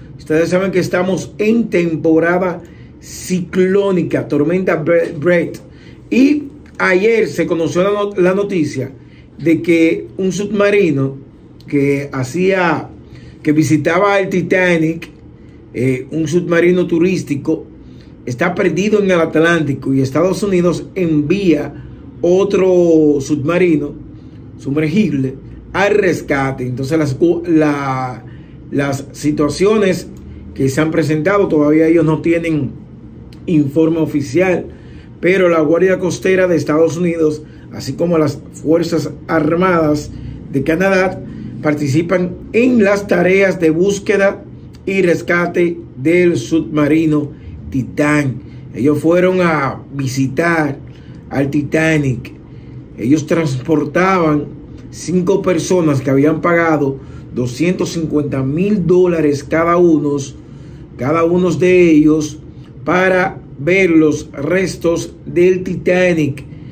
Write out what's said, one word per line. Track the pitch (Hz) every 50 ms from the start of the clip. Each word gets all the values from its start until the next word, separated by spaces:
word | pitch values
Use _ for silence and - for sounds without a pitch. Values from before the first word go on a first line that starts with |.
| - - -
Ustedes | - - - 151 160 165 165
saben | 175 180 190 196
que | 175 185
estamos | 160 - - 185 180 190 185 160 - - -
en | - 208 214 226 233 220 -
temporada | - 180 175 170 160 147 - 165 160 160 160 170 180 180 185 180 170 - - - - - - - - -
ciclónica, | - - - - - - 180 180 147 - - 185 185 185 190 202 196 196 190 170 147 135 - 139 - -
tormenta | 156 143 143 151 175 185 185 190 175
Bre-, | 156 151 151 170 170 165 - - 156
Brett. | 147 175 175 175 156 - - - - - - - - - - - - -
Y | 202 226 269 285 302 302 - - - - - - - -
ayer | 185 185 185 185 202 226 233 220 190 151
se | - - 165
conoció | 165 175 160 165 151 - 175 185
la | 202
no-, | 208 208 202 202 202
la | - 180 180 190
noticia | 202 202 202 202 180 147 131 - 131 123 - - - - - - - - - - -
de | 143 165 165 151
que | - 175 170 165 165 165 170 - - - -
un | - 190 190 175
submarino | 180 208 202 214 202 202 202 202 208 190 165 143 135 135 135 135 135 - - - - - - - - -
que | - 147 143 139 143 139 139 135 - -
hacía, | 135 131 - - 175 180 190 190 185 180 170 151 131 - - - - - - - - - - - - -
que | 156 147
visitaba | 156 156 127 156 151 131 165 165 180 202 202 202 196
el | 196 190
Titanic, | 190 185 165 - 190 185 185 180 175 165 156 156 165 - - - - - - - - - - - - - - - -
eh, | - 120 131 131 127 - -
un | 147 156 160 139
submarino | 160 175 170 165 170 165 175 180 180 180 175
turístico, | - 170 151 170 190 190 151 131 - 147 131 - 156 160 - - - - - - - - - - - - - -
está | - 127 - 175 180 180
perdido | - 196 175 156 180 196 214 208 208 196
en | 185
el | 185 170
Atlántico | 160 156 - 156 160 170 175 165 151 135 135 - - 139 135
y | 135 131
Estados | 127 - 151 170 190 185 - 214
Unidos | 202 190 180 175 175 160 - - - -
envía | 196 180 165 156 147 143 143 175 202 196 175 151 143 139 135 - - - - - - - - - -
otro | - 170 180 190 202 202 208 185 185 190 180 175 175 165 165 160 156 147 143 135
submarino | 131 - 156 135 123 151 170 175 180 180 160 147 143 143 - - - - - - - - - - - - - -
sumergible | - 139 139 156 156 156 151 214 208 160 143 135 131 131 131 - - - - - - - -
al | 170 196 202 202
rescate. | 208 196 180 151 - - - 151 139 135 135 131 135 127
Entonces | 127 127 120 135 131 160 160
las | 151 135 131
cu-, | - 165 170 175 170 -
la, | 175 165 156 151 151 143 139 139 135 131 131 127 127 113 107 - - - - - - - - - -
las | - 135 143 143 135 - - - -
situaciones | - - 147 147 147 147 147 139 - 180 202 220 220 202 185 175 - - - - - - - - - - - -
que | - 135 131
se | 123 165 156
han | 160
presentado, | 156 170 156 135 156 156 151 185 202 202 190 165
todavía | 165 151 147 147 156 156 160 160
ellos | 165 170 156
no | 151 156 151
tienen | - 165 165 170 165 165 160 147 135 110 - - - - - - - - - - - - - - -
informe | - 180 151 143 139 - 160 160 160 165 160
oficial, | 156 - - 147 131 - 123 170 185 190 180 147 - - - - - - - - - - - -
pero | - 170 190 196 185 175
la | 165 160
Guardia | 156 147 165 170 180 190 185 185
Costera | 190 175 156 - - 190 190 185 185
de | 180 175
Estados | 151 127 - 147 156 165 165 - 170
Unidos, | 180 170 165 165 160 151 151 - - - - - - - -
así | - - 135 135
como | - 165 175 175 160
las | 151 139 - - - - -
Fuerzas | - - 139 160 175 170 - 175 156 - - - - -
Armadas | - 165 160 151 151 165 170 185 190 180 165 160 151 151 151 147 - - - - - - - - - -
de | 139 135
Canadá, | - 160 170 190 196 190 185 190 185 185 - - - - - - - - - -
participan | 151 147 147 151 135 127 160 170 170 190 180 180 175 - - - - -
en | 214 247 262 247 233 202
las | 196 208 196 202
tareas | - - 175 175 180 185 196 196 190 175 -
de | 165 160
búsqueda | 156 160 185 202 196 - - - 202 196 196 196 202 - - - - - - - - - -
y | 180 196 190 185
rescate | 175 165 - - - 175 175 175 170 - 185 175 170 170 - - - -
del | 127 127 156 170 180 180 175 165
submarino | - - - 160 165 151 - - 151 147 139 156 160 165 156 151 147 139 - - - - - - - - -
Titán. | - 135 117 107 - - 147 147 147 151 143 131 117 - - - - - - - -
Ellos | 92 117 147 147 147
fueron | - 160 170 180 180 185 185 185
a | 180 170 160 147 139 127 107 - - - 135
visitar | 139 135 127 123 135 135 127 - - 165 170 170 160 156 143 131 - - - - - - - - - - -
al | - 123 139 139
Titanic. | 139 147 135 - - 160 160 160 160 151 143 135 120 - - - - - - - - - - - - - - - - -
Ellos | 95 120 147 156 -
transportaban | - 180 160 160 147 131 127 - - 160 147 147 151 - 175 180 190 196 180 165 156 151 147 131 - - - - - - - - -
cinco | - - - - 170 180 175 185 196 185
personas | - 185 180 160 143 - 185 180 165 156 139 127
que | 123 139
habían | 135 139 139 156 160 151
pagado | - 175 170 170 170 165 156 147 147 135 135 135 - - - - - - -
doscientos | 110 127 123 - - 156 180 180 - 185 - -
cincuenta | 170 160 151 147 147 143 131 - 135 131
mil | 135 143 160 190 208 214 190 165
dólares | 160 180 180 185 180 170 165 151 147 143 135 -
cada | - 156 160 165 170 170
uno, | 180 180 175 160 147 143 143 143 143 135 - - - - - - - - - - - - - - -
cada | 120 135 156 170 165
uno | 170 175 180 180 180 156
de | 131 180 180 185 180 175 170 160
ellos, | 151 156 156 151 156 151 - - - - - - - - - - - -
para | - 170 180 185 190 190 185 180 - - - - - - -
ver | 139 160 180 196 190 175
los | 165 160 156 151 143 - - - -
restos | - 139 151 175 190 190 - - - - 165 170 160 - - - - -
del | - 143 165 175 185 185 175 180
Titanic. | - 175 143 - - 180 180 185 180 175 160 151 139 135 - - - - - - -